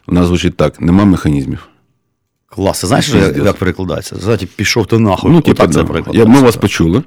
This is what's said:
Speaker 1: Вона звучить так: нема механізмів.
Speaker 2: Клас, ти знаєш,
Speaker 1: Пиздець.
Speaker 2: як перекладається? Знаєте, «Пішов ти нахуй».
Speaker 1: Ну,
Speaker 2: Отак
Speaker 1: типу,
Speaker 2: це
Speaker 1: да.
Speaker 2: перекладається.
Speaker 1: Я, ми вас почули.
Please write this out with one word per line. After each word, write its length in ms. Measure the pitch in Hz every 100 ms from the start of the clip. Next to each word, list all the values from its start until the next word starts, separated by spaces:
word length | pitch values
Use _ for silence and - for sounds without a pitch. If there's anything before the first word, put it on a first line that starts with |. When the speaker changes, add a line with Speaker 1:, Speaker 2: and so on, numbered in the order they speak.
| -
Speaker 1:
Вона 180 | 87 87
звучить 300 | 87 90 -
так: 240 | 76 -
нема 240 | 80 92
механізмів. 640 | 104 85 - 71 65 - - _ _ _ _ _ _ _ _
Speaker 2:
Клас, 320 | - 95 -
ти 60 | 90
знаєш, 220 | - -
Speaker 1:
Пиздець. 360 | - 92 69 98
Speaker 2:
як 100 | -
перекладається? 600 | 92 87 92 78 - -
Знаєте, 300 | 95 113 92 -
«Пішов 300 | 101 - 101
ти 120 | 113
нахуй». 320 | 110 92 -
Speaker 1:
Ну, 80 | 165
Speaker 2:
Отак 180 | - -
Speaker 1:
типу, 160 | -
Speaker 2:
це 60 | 76
Speaker 1:
да. 60 |
Speaker 2:
перекладається. 480 | - 82 - 104 110
Speaker 1:
Я, 80 | 135
ми 60 | 127
вас 100 | -
почули. 460 | 98 - 82 101